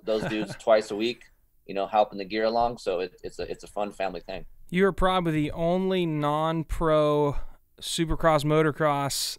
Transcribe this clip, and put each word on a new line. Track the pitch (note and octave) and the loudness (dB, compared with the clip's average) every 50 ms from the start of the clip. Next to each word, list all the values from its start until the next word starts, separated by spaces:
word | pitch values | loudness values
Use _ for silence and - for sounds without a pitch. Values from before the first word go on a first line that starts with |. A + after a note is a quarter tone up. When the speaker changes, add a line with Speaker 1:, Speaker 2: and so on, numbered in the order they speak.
| - | -4
Speaker 1:
those | - A2 A2 A2 | -2 -2 -2 0
dudes | A2+ A2 G#2+ G#2 F#2+ - | -2 -2 -2 -4 -6 -8
Speaker 2:
<laughs> | - | -6
Speaker 1:
twice | - - A2 A2 A2 - | 4 4 4 6 4 0
a | A2 | -4
week, | G2+ A2 A#2+ A#2+ - - - _ _ _ _ _ _ _ | -2 -2 -2 -4 -6 -12 -20 _ _ _ _ _ _ _
you | - F#2 | -8 -4
know, | G2 G2 | -4 -4
helping | F#2 - G#2+ G#2+ - - G2 | 0 2 2 2 2 0 -10
the | G2 | -8
gear | F#2 G#2 A2 A2 | -4 -2 0 0
along. | A2 A2+ A#2 A#2 A#2+ B2 | 2 2 2 0 0 -2
So | A#2 - G2+ F#2 F2 | -4 -4 -4 -2 -2
it, | F#2 F#2+ - - - | -4 -6 -8 -12 -14
it's | F#2+ - - | -14 -10 -10
a, | F2 - | -8 -8
it's | E2+ - - | -8 -12 -12
a | |
fun | - - G2+ - G2+ | -12 -6 -6 -6 -6
family | - - F#2+ F#2+ F2+ F2 | -4 -6 -6 -6 -6 -8
thing. | - - F#2+ F#2 - - - - - - | -10 -10 -12 -12 -12 -14 -18 -20 -14 -6
Speaker 2:
You're | - F3+ G3 G3 | 0 2 2 2
probably | F3 - F#3 F#3 F#3 F#3 F3 E3 | 2 2 0 2 2 2 0 0
the | D#3 D3+ D3 D3 | 0 0 -2 -2
only | - E3 E3 E3+ F3 F#3 F#3+ F#3+ F#3+ F#3 F3 | -2 -2 0 0 0 0 0 0 0 0 0
non-pro | E3 D#3 D3+ D3 D3 D3 D3+ D#3 D#3+ E3 E3 D3+ - - - F3 D#3+ D#3 D3+ D3+ D3 D3 D3 D3 C#3+ C#3 - - - - - _ _ _ - | 0 -2 0 0 0 0 0 0 0 0 -2 -4 -4 -4 0 2 4 4 4 4 4 4 2 2 2 0 -2 -4 -4 -10 -14 _ _ _ -14
Supercross, | - - - - E3+ D#3 D#3+ - - E3 D#3 D3+ C#3 | -8 -6 -2 -2 0 0 0 2 4 4 4 4 4
motocross | D3+ D3+ D#3 D#3+ D#3 C3+ - D#3+ D3+ C#3+ C#3+ C#3 C#3 - - - - - | 2 2 4 4 2 2 2 0 0 2 0 -2 -2 -2 -4 -4 -6 -8